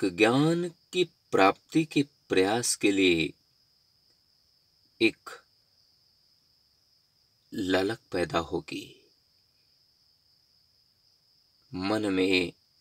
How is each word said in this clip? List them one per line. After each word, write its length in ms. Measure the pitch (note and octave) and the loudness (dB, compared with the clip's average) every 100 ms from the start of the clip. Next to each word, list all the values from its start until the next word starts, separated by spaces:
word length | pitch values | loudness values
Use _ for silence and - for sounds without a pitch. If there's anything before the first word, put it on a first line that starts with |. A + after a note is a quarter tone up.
ज्ञान 640 | G2+ F2 G#2+ C3 D#3 E3+ F3 | -4 2 4 4 2 0 -4
की 340 | - _ F3+ | -10 _ -4
प्राप्ति 840 | E3+ _ - - - - - D#3+ D#3+ | -4 _ -4 2 4 2 -2 -4 0
के 200 | D3 C#3+ _ - | -2 -2 _ -2
प्रयास 460 | F#2 F#2+ A#2 A#2+ - | 0 2 0 -2 -2
के 160 | G#2 | 0
लिए 420 | G2 F#2+ E2 D#2 - _ _ _ _ _ _ _ _ _ _ _ _ _ _ _ - | 2 2 2 -2 -8 _ _ _ _ _ _ _ _ _ _ _ _ _ _ _ 0
एक 280 | A2 - - - _ _ _ _ _ _ _ _ _ _ _ _ _ _ _ _ _ _ _ _ _ | 0 0 -16 -20 _ _ _ _ _ _ _ _ _ _ _ _ _ _ _ _ _ _ _ _ _
ललक 460 | - F#2 F#2 G2 A#2 - | -8 -2 0 -2 -6 -8
पैदा 280 | F#2 E2 E2+ | -6 -2 -4
होगी, 720 | E2 E2+ - - - - _ _ _ _ _ _ _ _ _ _ _ _ _ _ _ _ _ _ _ _ _ _ _ _ _ _ _ | -4 -8 -8 -12 -14 -20 _ _ _ _ _ _ _ _ _ _ _ _ _ _ _ _ _ _ _ _ _ _ _ _ _ _ _
मन 320 | F#2 F#2+ G#2+ G#2 | -8 -4 -2 -2
में 480 | F#2+ F#2 F#2 F2 - _ _ | 0 2 0 -2 -8 _ _